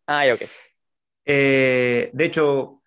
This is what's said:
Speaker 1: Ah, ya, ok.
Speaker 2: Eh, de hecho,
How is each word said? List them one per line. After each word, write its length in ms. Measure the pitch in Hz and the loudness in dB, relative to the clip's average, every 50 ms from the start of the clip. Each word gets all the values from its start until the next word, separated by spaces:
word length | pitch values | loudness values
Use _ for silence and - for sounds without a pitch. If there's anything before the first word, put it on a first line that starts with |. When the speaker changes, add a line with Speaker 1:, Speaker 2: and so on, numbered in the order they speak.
| _ | _
Speaker 1:
Ah, 200 | - 147 147 143 | -4 -2 0 0
ya, 80 | 131 117 | 0 0
ok. 80 | - - - - - - _ _ _ _ _ _ _ _ _ _ _ _ | -2 -4 -12 -16 -20 -20 _ _ _ _ _ _ _ _ _ _ _ _
Speaker 2:
Eh, 840 | 147 143 139 139 139 135 135 131 131 127 127 123 123 120 120 - - - | -2 0 2 2 2 2 2 2 2 2 0 0 0 0 -2 -4 -4 -4
de 120 | 135 160 | -4 -4
hecho, 580 | 170 165 165 156 147 143 135 127 - - _ _ | -2 0 0 0 0 0 -2 -4 -6 -10 _ _